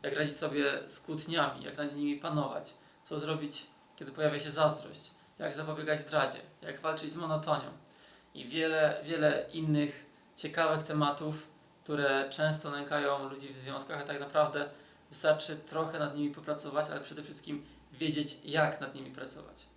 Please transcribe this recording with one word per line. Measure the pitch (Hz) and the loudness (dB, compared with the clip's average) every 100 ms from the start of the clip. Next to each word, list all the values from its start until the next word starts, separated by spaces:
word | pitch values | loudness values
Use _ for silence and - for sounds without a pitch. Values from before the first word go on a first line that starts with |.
jak | 143 | -2
radzić | 143 151 - | 0 2 2
sobie | 151 143 143 139 - | 0 2 2 0 -2
z | - | -4
kłótniami, | - 156 - 165 - - | -4 -6 0 2 2 -2
jak | - - | -10 -4
nad | 147 147 | -4 -2
nimi | 147 143 | -2 0
panować, | 165 151 135 - - - - - | 0 0 0 -4 -8 -14 -20 -16
co | - 151 | -8 -6
zrobić, | 143 156 147 - - - - - | -2 -4 -2 -2 -4 -16 -20 -14
kiedy | 135 | -12
pojawia | 139 151 139 | 0 0 2
się | 147 | -2
zazdrość, | 147 151 - - - - - - - | 4 4 4 -6 -8 -8 -12 -20 -6
jak | 165 | -4
zapobiegać | 147 156 151 151 151 | -4 -4 -4 0 0
zdradzie, | - 151 131 - - - | 2 2 2 -2 -12 -12
jak | 156 - | -10 -4
walczyć | 160 156 156 | -2 -2 -4
z | 165 | -4
monotonią | 160 156 160 143 - - - - - - - | 0 0 2 2 0 -14 -20 -20 -20 -20 -18
i | 135 123 | -14 -6
wiele, | 160 160 160 151 - | 0 2 6 6 4
wiele | 151 165 151 143 - | -2 4 6 4 0
innych | 165 156 147 147 - - - - - | -2 4 4 4 -2 -16 -20 -14 -8
ciekawych | 147 170 160 156 | -4 2 4 2
tematów, | 151 151 143 147 156 151 - - - - | 2 2 2 2 -4 -4 -10 -20 -20 -18
które | - 147 139 135 135 | -4 2 4 4 2
często | - 156 151 151 | 2 4 2 -2
nękają | 143 143 147 143 139 135 | -4 -2 2 2 0 -2
ludzi | 139 139 | -8 -10
w | 131 | -10
związkach, | 131 139 - 151 | -6 -6 -6 -6
a | |
tak | 143 143 | -4 -6
naprawdę | 143 156 151 143 147 - - - - | 0 4 4 2 -4 -8 -20 -20 -10
wystarczy | - 156 151 - 151 | 2 4 4 2 -2
trochę | - 156 160 165 | -4 -2 -2 -2
nad | 147 147 | -2 0
nimi | 147 147 | -2 -2
popracować, | 151 151 147 143 147 | -6 -4 0 0 0
ale | 143 | -4
przede | - 147 | -6 -8
wszystkim | 151 151 - 143 - - - | -8 -8 -6 -8 -8 -20 -20
wiedzieć, | 135 160 151 143 - | -2 0 2 0 -4
jak | - 156 151 - | 0 4 4 2
nad | 135 139 | -8 -8
nimi | 131 | -12
pracować. | 131 131 - - - - | -10 -10 -10 -12 -16 -16